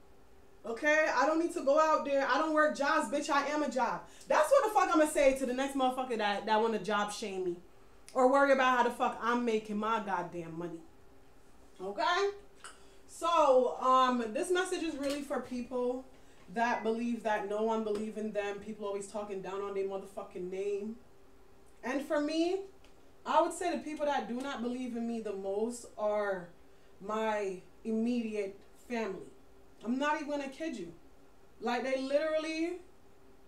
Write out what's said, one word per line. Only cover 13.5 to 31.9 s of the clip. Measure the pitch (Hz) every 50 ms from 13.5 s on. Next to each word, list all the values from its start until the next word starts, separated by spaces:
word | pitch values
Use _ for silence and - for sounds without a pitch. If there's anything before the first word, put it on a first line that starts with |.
| 262 254 247 - - -
um, | 247 254 254 262 262 254 254 240 226 220 214
this | 277 359 359
message | 370 359 370 - 359 330 311
is | 330 285
really | 269 285 277 277 294
for | 277 - 294 254
people | 240 - 254 247 240 - 254 247 247 247 247 262 262 - - - - - - - - - 180
that | 226 233 240 233 - 208
believe | 220 226 233 240 240 233 214 -
that | 220 208 208 196 196
no | 202 214 220
one | 226 226 220 220
believe | 214 202 208 220 220 208 214
in | 214 214
them. | 196 208 202 202 196 202
People | 202 214 214 208 214 202
always | 196 202 202 -
talking | - 214 208 208 196 190
down | 180 185 190 196
on | 202 202 196
their | 190 190
motherfucking | 196 196 190 196 - - 214 196 - - 185 180 180
name. | 190 190 196 202 202 196 208 220 226 - - - - - - - - - - - - - - - - - -
And | 233 269 294
for | - - 320 294
me, | 294 302 311 320 330 349 381 381 392 - - - - - - - - - - - -
I | - 254 311
would | 330 359 -
say | - 370 349
the | - 240 247
people | 294 302 302 302
that | 294 277 262 214 220
do | 233
not | 247 269 277 269 226
believe | 226 247 247 254 254 240 220 233
in | 233 233
me | 233 226
the | 214 208 196
most | 190 196 196 196 208 220 240 240 - - - - -
are | 214 214 208 208 208 202 196 185 170 - - - - - - - - - - -
my | 185 202 214 220 220 220 214 208 208 196 185 180 - - - - -
immediate | 226 220 220 226 240 247 240 226 220 214 214 202 196 - - - - - - - -
family. | 240 226 220 196 185 170 - - - - - - - - - - - - -
I'm | 220 247 269
not | 285 294 311 320
even | 302 269
gonna | 294 285 277 262
kid | - - 320 330 254
you. | 214 175 165 - - - - - - - - - - - - - -
Like, | 202 233 240 247 226
they | 269